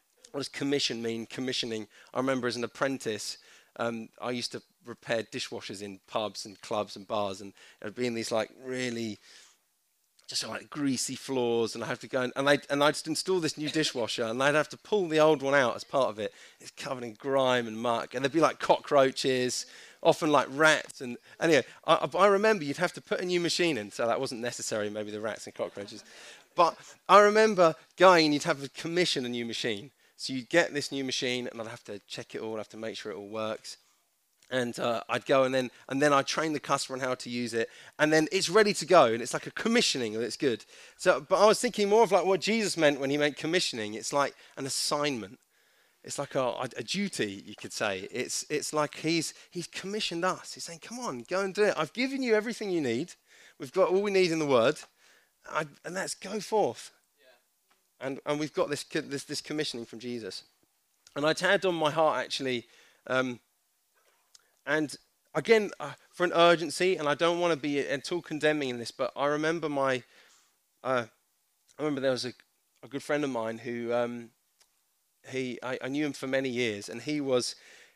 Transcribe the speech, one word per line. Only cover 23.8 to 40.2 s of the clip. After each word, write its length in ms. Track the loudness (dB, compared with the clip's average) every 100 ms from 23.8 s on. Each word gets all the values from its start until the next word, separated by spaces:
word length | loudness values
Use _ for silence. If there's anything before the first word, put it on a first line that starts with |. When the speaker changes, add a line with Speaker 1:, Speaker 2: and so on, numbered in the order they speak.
| -4
Speaker 1:
so 160 | -2 0
that 120 | 0
wasn't 220 | -2 -6
necessary, 480 | -8 -6 -4 -4 -4
maybe 220 | -6 -8
the 100 | -6
rats 240 | -6 -8
and 100 | -10
cockroaches. 480 | -8 -8 -8 -14 -14 -18 -20 -20 -20 -6
But 240 | 2 2 2 -12 -8 6
I 80 | 8
remember 560 | 10 8 4 6 4 4 -6 6
going 260 | 8 8
and 80 | 6
you'd 120 | 2
have 180 | 0 -4
to 80 | -6
commission 560 | -10 -4 0 0 0 -4
a 20 |
new 160 | -4
machine. 460 | -6 -4 -4 -4 -8 _ _ -14
So 140 | -8
you'd 160 | -8 0
get 240 | 2 2
this 180 | -2 -6
new 140 | -6
machine, 420 | -4 -4 -2 -2 -4
and 140 | -8
I'd 60 | -12
have 180 | -12
to 140 | -12 -14 -12
check 260 | -14 -12
it 60 | -10
all, 140 | -8
I'd 60 | -8
have 80 | -10
to 80 | -10
make 180 | -10 -10
sure 160 | -10
it 40 | -10
all 120 | -8
works. 480 | -6 -6 -6 -10 -18 _ _ _ _ _ _ -6
And, 280 | -4 -2 -2
uh, 220 | -2 -2 -2
I'd 160 | -4 2
go 180 | 2
and 100 | 4
then, 160 | 0 -4 -8 -6
and 100 | 2
then 140 | 4
I'd 120 | 4 2
train 280 | -2 -2
the 60 | -2
customer 360 | -2 -2 -2 -6
on 80 | -4
how 80 | -4
to 120 | -4
use 240 | -4 -2
it. 160 | -2 -4 -6 -10 0
And 120 | 4
then 160 | 4 4
it's 160 | 0 2
ready 240 | 4 4
to 140 | 2 6
go, 180 | 6
and 160 | 6 4
it's 140 | -4
like 120 | -6 -8
a 40 |
commissioning, 640 | -6 0 2 2 0 -2
and 100 | -4